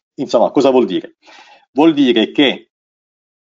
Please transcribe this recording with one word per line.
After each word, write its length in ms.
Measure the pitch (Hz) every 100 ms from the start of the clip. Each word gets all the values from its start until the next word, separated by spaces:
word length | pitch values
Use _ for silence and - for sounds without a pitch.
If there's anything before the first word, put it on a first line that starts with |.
| _
Insomma, 360 | - 127 123 101
cosa 200 | 151 135
vuol 160 | 127 104
dire? 300 | 85 - _ _ - - - _
Vuol 200 | 131 165
dire 380 | 147 127 113 -
che, 320 | - 135 95 - _ _ _ _ _ _ _ _